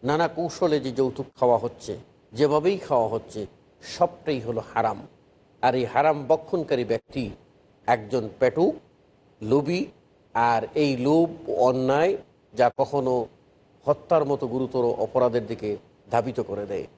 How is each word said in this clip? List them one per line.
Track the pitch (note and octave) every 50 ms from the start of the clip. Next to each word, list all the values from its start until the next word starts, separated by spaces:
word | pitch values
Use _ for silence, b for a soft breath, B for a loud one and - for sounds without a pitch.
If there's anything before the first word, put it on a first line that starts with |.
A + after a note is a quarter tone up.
| -
নানা | B2 D3 D#3 E3+ D#3
কৌশলে | E3 - E3+ E3 - - F3+ E3+ D3+ C#3
যে | B2+ C3
যৌতুক | B2 B2+ C3+ C3 - - C#3 - _ -
খাওয়া | - B2 A#2+ A2+
হচ্ছে, | A2+ A#2+ - - - - G#2 - - _ _ _ _ _ -
যেভাবেই | A2 C#3+ D3 D3 D3+ D3+ F3+ G3+ F#3
খাওয়া | - - C#3+ B2 A2+ G#2+
হচ্ছে, | G#2+ A2+ - - - A2 G#2 - _ _ _ _ _ _ -
সবটাই | - - - F3 F3 - - - - D3+ B2+
হলো | A2+ A2+ A#2 A2 G#2+ - -
হারাম। | A2+ A2+ A2 A2 G2+ - - _ _ _ _ _ _ _ _ _ _ -
আর | B2 B2
এই | C3 B2
হারাম | A2 - B2 C#3+ D#3 D#3 D3 C#3+ A#2+
বক্ষণকারী | D#3 D#3 - - - F3+ D#3 - D3+ B2 B2
ব্যক্তি | G#2 A2+ A#2 _ _ - C#3+ B2+ G2 - - _ _ _ _ _ _ _ _ _
একজন | - A#2+ A#2+ G#2+ G#2 A#2 B2+ A2 G#2+ F#2+ -
পেটুক, | C3 B2+ - D#3 E3+ G3+ D#4 - _ _ _ _ _ _ _ _ _ _ _ _ G#2+
লোভী, | G#2+ B2 C#3+ D3 C#3 E3+ F3+ - - - _ _ _ _ _ _ _ _
আর | A2+ A#2 A#2+ A#2 A2+ A2+ A2+ -
এই | D3+ D3+ C#3+ C3+
লোভ | B2 B2 C3+ D3+ D#3+ E3 E3 E3 - - -
অন্যায় | A2+ - A#2+ B2+ C3 C3 C3 B2+ C3+ C#3+ D#3+ F#3 G3 - - _ _ _ _ _ _
যা | G#2 B2+ A#2+ - -
কখনো | C3+ - - C#3+ C3 B2+ B2+ B2+ A2+ G#2+ _ _ _ _ _ _ _ _ _ _ _
হত্যার | - D3 - - - F3 D#3+ D3+
মতো | C#3 C#3+ C3+ C#3+
গুরুতর | B2 A2+ C3 C3 B2+ C3 C3 B2
অপরাধের | A#2+ A2 - G#2 A2+ - B2+ B2 B2 A2+ A#2+ A2
দিকে | G#2 A2+ - - G#2+ G#2 G2+ _ _ _ _ _ -
ধাবিত | - A#2 A2 B2+ A#2+ -
করে | A2 - F#2+ G2 G#2
দেয়। | G2 G2+ F2+ C2+ - _